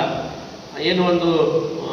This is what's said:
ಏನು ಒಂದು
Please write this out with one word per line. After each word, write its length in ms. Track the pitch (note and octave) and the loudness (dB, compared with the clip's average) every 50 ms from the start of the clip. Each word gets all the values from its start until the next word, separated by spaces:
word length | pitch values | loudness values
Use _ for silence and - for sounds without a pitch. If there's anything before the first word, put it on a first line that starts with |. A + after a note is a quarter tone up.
| C3 - - - - - - - - - - - - - - - | 0 0 -2 -4 -6 -8 -10 -12 -12 -14 -14 -16 -16 -14 -10 -4
ಏನು 240 | D3+ E3+ F3+ F#3 F3+ | -2 0 2 2 4
ಒಂದು 760 | F3+ F3 E3+ E3 E3+ E3 D#3 C#3 C3+ D#3+ D#3+ D#3 D3 - - C#3 C3+ | 4 4 4 4 4 4 4 4 4 2 0 0 -2 -4 -6 -6 -6